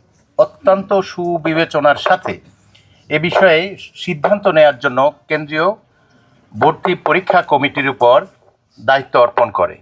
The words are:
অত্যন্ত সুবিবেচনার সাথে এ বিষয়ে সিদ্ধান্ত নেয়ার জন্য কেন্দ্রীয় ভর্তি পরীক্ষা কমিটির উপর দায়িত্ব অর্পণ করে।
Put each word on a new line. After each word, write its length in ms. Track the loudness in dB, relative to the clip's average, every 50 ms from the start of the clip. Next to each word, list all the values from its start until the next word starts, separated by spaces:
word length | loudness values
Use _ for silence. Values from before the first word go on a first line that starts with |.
| _ _ _ _ _ _ _ -2
অত্যন্ত 640 | -2 -2 -2 _ 0 0 0 0 0 -2 -2 -2
সুবিবেচনার 960 | -2 -4 -8 -8 -6 -6 -4 -4 -4 -4 -2 -2 -2 -2 -2 0 2 0 0
সাথে 440 | 0 0 -2 -2 -2 -2 -8 -12 -12 _ _ _ _ _ _ _ _ _ _ _ _ _ -6
এ 100 | -6 -4
বিষয়ে 560 | -4 -2 0 2 2 4 2 2 0 -4 -10 -16 -20 -20 _
সিদ্ধান্ত 520 | -14 -10 -8 -8 -4 -2 -2 -2 0 0 0
নেয়ার 320 | 4 4 4 4 2 0
জন্য 320 | -4 -4 -2 0 -2 -2 -2 _ _ -8
কেন্দ্রীয় 420 | -6 -6 -6 -6 -4 -2 -2 -2 -4 -6 _ _ _ _ _ _ _ _ _ _ _ _ _ _ -6 -2
ভর্তি 360 | 0 0 0 0 -2 -4 -4
পরীক্ষা 460 | -2 -2 0 0 0 2 2 2 2
কমিটির 480 | 2 2 0 0 -2 -2 -4 -4 -4 -4
উপর 360 | -2 2 4 4 4 4 2 -2 _ _ _ _ _ _ _ _ _ _ -2
দায়িত্ব 340 | 0 0 0 0 -2 0 2
অর্পণ 320 | 2 2 2 0 -2 -2
করে। 260 | 0 -2 -4 -4 -4 -10